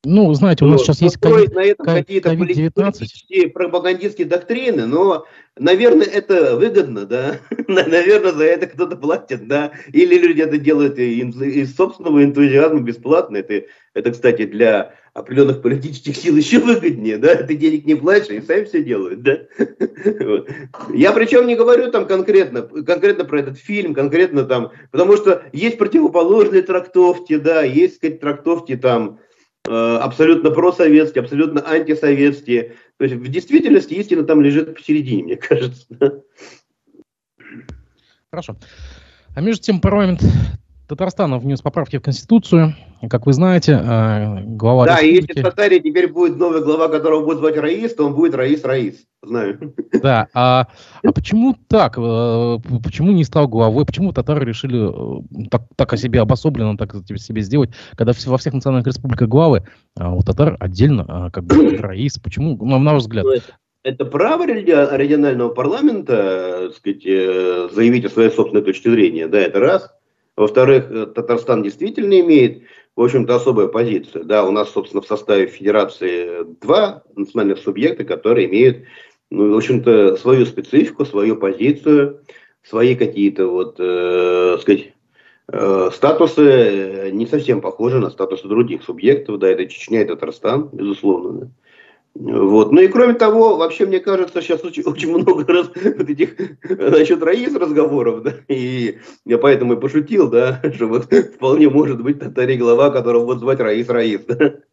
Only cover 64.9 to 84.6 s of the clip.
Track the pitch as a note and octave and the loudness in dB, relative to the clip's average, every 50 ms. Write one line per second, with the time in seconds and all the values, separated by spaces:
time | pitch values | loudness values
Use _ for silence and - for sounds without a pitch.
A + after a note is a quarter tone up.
64.9 | C#3+ C3+ C#3 C#3+ D3+ C#3+ D3 C#3+ B2+ B2 A#2+ A#2 A#2 B2 B2+ C#3 G3 C4 D4 D4+ | 0 -2 0 0 2 2 2 0 0 -2 -2 -4 -4 -4 -4 -4 -2 0 0 0
65.9 | A#3 G3 D#3 - B2 G#2+ G2 F#2+ F#2+ F#2 F#2 F#2 F2+ F2+ F#2 F2+ - - _ G2+ | 0 -2 -2 -2 0 0 0 -2 -2 -4 -4 -6 -6 -6 -8 -10 -12 -10 _ -8
66.9 | G2 - - F#2 F#2+ F#2+ F#2 F#2 F#2 F#2 F#2 F2+ F2+ F2+ F2 - - G#2 A#2 A#2 | -8 -6 -2 -2 0 0 0 0 -2 0 0 -2 -2 -2 -4 -4 -2 2 2 2
67.9 | B2 B2 B2 - - A2+ A2+ A2 - - G#2 - - G#2 G#2 F#2+ F#2+ - - A#2 | 2 2 -2 -2 0 2 2 2 2 0 -2 0 0 0 0 0 -6 -2 0 2
68.9 | A#2 A2+ G2+ E2+ D#2+ D#2+ E2 D#2+ E2 G#2 F#2 E2+ - - A#2+ D3+ F#3+ F#3+ - - | 4 4 4 2 2 -2 -4 0 0 0 0 0 0 0 2 2 0 0 -2 -8
69.9 | _ _ _ _ _ _ _ _ _ - G#2+ G#2+ G#2+ B2+ C3 C3+ C#3 B2+ B2+ - | _ _ _ _ _ _ _ _ _ -2 -2 2 4 4 4 6 4 4 2 -2
70.9 | A#2 A2 G#2+ - - A#2+ A#2 - A#2+ A#2 - - B2 A2 G#2 G2+ - - E3+ G#3+ | -8 -8 -8 -6 -8 -8 -4 -2 -4 -2 0 -2 -2 -2 -2 -6 -6 -6 -8 -6
71.9 | A3+ - A3 G3+ G3 F#3 F3 E3+ D#3 D3 B2 G#2+ - - _ _ - - _ _ | -6 -4 0 2 4 4 4 6 6 6 6 4 0 -6 _ _ -20 -20 _ _
72.9 | _ - A#2+ B2 C3 C3 A2+ A#2+ B2 A#2 - C3+ A#2 G#2+ G2 - - A2+ A#2+ A#2 | _ 0 0 2 2 0 0 2 0 0 0 0 2 2 0 0 0 -2 -2 -2
73.9 | G#2 F2+ - - - E2 E2 D#2+ G#2 G#2+ G2 F#2+ G2+ G#2+ G2+ - - G#2 G2 - | -2 -6 -6 -8 -14 -14 -4 0 0 0 2 2 0 -2 -2 -2 -4 -6 -6 -4
74.9 | - G2+ - - G#2+ G#2 - - G#2 G2 F#2+ - - - F#2+ G2+ G#2 G#2+ G2 F#2 | -8 -8 -4 -4 -8 -6 -2 0 2 2 2 0 -4 -4 -2 0 2 2 0 -2
75.9 | - - F#2 F#2 F2 F2 F2 F2 F2 E2+ E2 E2+ E2 _ - A2 E3 G#3+ G#3+ G3 | -6 -8 -6 -6 -4 -4 -6 -8 -8 -10 -10 -12 -12 _ -2 0 2 2 2 0
76.9 | - - _ _ _ G2+ G2+ - _ A#2 G#2 G2 G2 - - - F#2+ G2+ B2 E3 | -4 -14 _ _ _ -10 -10 -6 _ -2 -2 -2 -2 -2 -6 -8 -4 -2 -2 -2
77.9 | F3+ - G#2 - F2+ - - A2 A#2 A#2 F#2+ F2 F#2 A2 B2 C3 B2 B2+ - - | -2 -4 -6 -8 -8 -4 -2 -2 0 0 -2 0 2 2 2 2 2 0 -14 -20
78.9 | - - - _ _ _ _ _ - G2 G2+ G#2 G#2+ A2+ A2+ - B2+ A2+ - A#2+ | -20 -20 -20 _ _ _ _ _ -4 0 0 2 2 0 0 -2 -4 0 2 4
79.9 | A2+ G#2+ G2+ F#2+ F#2 - - B2 C3 B2+ B2 - - - - - - C#3+ - - | 4 6 4 4 2 0 0 2 2 2 2 0 -2 -10 -8 0 0 0 0 0
80.9 | - - D3 - - G2+ G#2 A2 A2 G#2 G2 G2 F#2 - A2 C3+ C#3+ C#3+ - D#3 | -4 -6 -8 -4 -2 -2 -2 -2 -2 -2 -4 -4 -2 0 -2 -2 -2 0 0 2
81.9 | D3+ D3 C#3 C#3+ - - _ - - - _ _ _ _ _ _ - A2+ A#2 B2 | 4 4 2 0 -4 -14 _ -20 -20 -20 _ _ _ _ _ _ -2 0 2 2
82.9 | B2+ B2 A#2 G2 - G2 G2+ G2+ G2 - F#2 F#2 F2+ F2+ F2+ F#2 - - F2+ F2+ | 2 0 -2 -4 0 0 0 0 0 0 -2 -2 -2 -4 -4 -6 -6 -6 -4 -4
83.9 | F2+ F2+ F2+ F2+ F2+ F2+ F2+ F2+ F2+ F2+ F2+ F2+ F2+ E2 | -2 -2 -2 -2 0 0 0 0 0 2 2 0 0 0